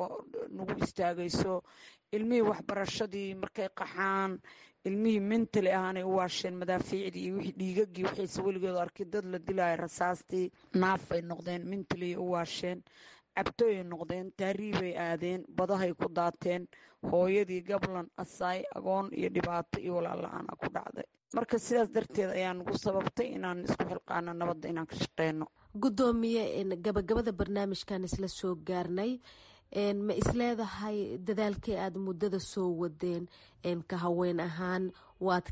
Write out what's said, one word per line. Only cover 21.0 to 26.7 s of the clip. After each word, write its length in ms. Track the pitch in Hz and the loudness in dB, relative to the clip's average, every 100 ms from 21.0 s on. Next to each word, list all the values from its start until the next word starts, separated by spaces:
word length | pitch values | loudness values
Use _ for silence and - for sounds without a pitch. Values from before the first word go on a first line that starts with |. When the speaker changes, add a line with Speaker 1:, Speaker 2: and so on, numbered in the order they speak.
| - _ _ | -10 _ _
Speaker 1:
Marka 240 | 240 226 233 | -2 2 0
sidaas 320 | - 240 208 | 4 4 4
darteed 400 | 226 214 208 190 | 2 0 0 0
ayaa 240 | 190 185 | 0 0
nagu 240 | 180 175 - | -2 -2 -2
sababtay 560 | 208 190 185 - 240 | 0 2 0 0 -2
inaan 300 | 196 185 180 175 | -2 -2 -2 -2
isku 160 | - - | -2 -2
xilqaano 440 | 180 - 175 170 170 | -4 -2 -2 -2 -2
nabadda 320 | 175 160 - | -2 -2 -4
inaan 160 | 165 160 | -4 -4
ka 100 | 165 | -4
shaqeyno. 520 | - - 160 156 156 _ - | -4 0 0 0 -6 _ -14
Speaker 2:
Guddoomiye, 880 | 208 262 196 247 233 226 226 214 - | 0 0 4 4 4 2 2 0 -2
in 80 | 196 | -2